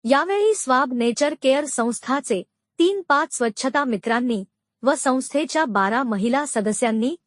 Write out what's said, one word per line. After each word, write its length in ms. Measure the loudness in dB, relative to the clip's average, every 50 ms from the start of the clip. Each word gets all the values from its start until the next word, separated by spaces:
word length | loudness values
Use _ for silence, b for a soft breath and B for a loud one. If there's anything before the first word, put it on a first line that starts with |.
| 2
यावेळी 500 | 4 2 2 4 2 0 2 2 2 2
स्वाब 380 | 0 0 2 2 2 2 0 0
नेचर 400 | 0 0 0 2 2 0 0 0 0
केअर 240 | 2 2 2 2 0
संस्थाचे 760 | -2 -2 -2 -2 -2 -2 -4 -4 -4 -4 -4 -2 -2 -4 -4 -4 _ _ _ _ _ _ 2
तीन 220 | 2 2 2 0 0
पाच 300 | _ 2 2 2 -2 -2
स्वच्छता 460 | -2 -2 -2 -2 -2 -4 -2 0 0 0
मित्रांनी 600 | 0 -2 -2 -2 -2 0 0 0 -2 -2 -4 -6 _ _ _ _ _ _ _ 0
व 100 | 0 0
संस्थेच्या 680 | 2 0 0 0 0 -2 -2 -2 -2 -2 0 0 -2 -2
बारा 380 | 0 0 0 0 2 0 -2 -2
महिला 420 | -2 -2 -2 0 0 0 0 -2
सदस्यांनी 720 | -2 -4 -2 -2 -2 -2 0 0 0 0 0 -2 -2 -4 -6 _